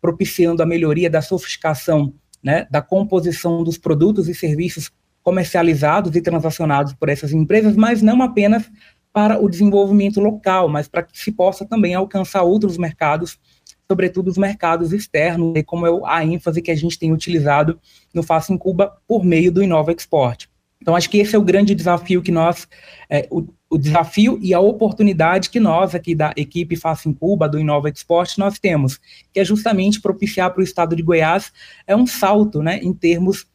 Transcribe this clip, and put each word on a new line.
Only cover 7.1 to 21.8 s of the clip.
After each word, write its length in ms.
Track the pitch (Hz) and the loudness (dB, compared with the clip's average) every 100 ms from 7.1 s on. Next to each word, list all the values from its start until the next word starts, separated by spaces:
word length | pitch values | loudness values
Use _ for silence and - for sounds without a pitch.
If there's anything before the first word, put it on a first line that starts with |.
| 143 147 | -4 -2
empresas, 440 | 156 156 214 214 214 | -2 2 4 4 4
mas 260 | 220 233 | 2 4
não 200 | 214 247 | 4 4
apenas 480 | 254 - 202 220 - - _ _ _ | 2 2 2 2 -2 -16 _ _ _
para 260 | 214 214 214 | 0 2 2
o 100 | 196 | 0
desenvolvimento 720 | 170 208 202 196 202 202 202 | 2 4 4 4 4 2 2
local, 480 | 208 214 - 185 170 | 0 0 0 2 2
mas 200 | 147 147 | 0 -4
para 160 | 170 | -6
que 160 | 170 - | -8 -10
se 120 | - | -10
possa 340 | 214 185 185 214 | 0 0 0 -6
também 280 | 226 180 | 0 0
alcançar 480 | 180 196 196 185 196 | 0 -4 -4 -4 0
outros 360 | 175 214 208 170 | 2 2 0 -2
mercados, 600 | 170 - 156 156 170 - _ _ - _ _ | -6 -2 -2 -2 -4 -12 _ _ -20 _ _
sobretudo 380 | 185 185 180 185 | -2 -2 -2 -4
os 80 | 180 | -2
mercados 560 | 196 208 170 170 170 | -2 -2 -2 0 -2
externos, 600 | 202 214 156 160 175 165 160 | -4 -4 -2 0 0 -2 -2
e 80 | |
como 220 | 151 170 170 | -4 -2 0
é 40 | 170 - | 0 -2
a 180 | 160 | -2
ênfase 380 | 160 165 - 160 | -2 -2 -2 -4
que 100 | 170 | -2
a 40 | 160 | -4
gente 220 | 170 170 | -4 -4
tem 140 | 160 | -2
utilizado 680 | 160 - 165 143 143 151 - _ _ _ | -2 -2 -2 0 2 0 -4 _ _ _
no 100 | 170 | -8
Faça 300 | 165 160 160 | -2 -2 0
em 40 | 185 | -4
Cuba 380 | 185 175 196 _ _ | -2 0 -2 _ _
por 180 | 226 180 | 0 2
meio 260 | 165 175 | 4 2
do 100 | 170 | 2
Inova 300 | 196 165 156 | 2 2 0
Export. 560 | 165 - 160 127 117 - _ _ _ | -4 -2 0 0 -2 -16 _ _ _
Então, 140 | - 170 | 0 0
acho 140 | 170 | 2
que 80 | 208 | 0
esse 180 | 208 214 | 2 2
é 40 | |
o 40 | |
grande 320 | 185 190 202 | 4 4 4
desafio 460 | 190 | 2